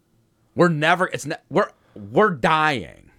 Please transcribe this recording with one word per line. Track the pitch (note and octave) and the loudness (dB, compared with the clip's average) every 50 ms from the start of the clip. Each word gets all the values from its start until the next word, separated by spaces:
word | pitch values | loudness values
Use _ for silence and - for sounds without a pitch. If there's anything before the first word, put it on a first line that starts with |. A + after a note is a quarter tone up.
| _ _ _ _ _ _ _ _ _ _ _ | _ _ _ _ _ _ _ _ _ _ _
we're | - E3+ F3 | 2 2 2
never, | E3 D3 D3 D#3+ F3 E3+ F#3 - | 2 2 0 2 2 2 0 -2
it's | - C3+ - | -4 -6 -10
ne-, | C#3 D#3 - _ - | -10 -12 -12 _ -4
we're, | C3+ E3+ G#3 - - _ _ _ - | -2 -2 -2 -2 -4 _ _ _ -20
we're | G#2+ G2+ G2+ A2+ D#3 G#3+ G#3+ | -20 -16 -4 0 2 2 2
dying. | F3+ B2 A2+ E3+ D#3+ D#3 D#3 D#3 D3 A#2+ E2+ C2+ - - - _ _ | 0 0 0 2 2 2 2 0 0 -2 -6 -10 -14 -20 -20 _ _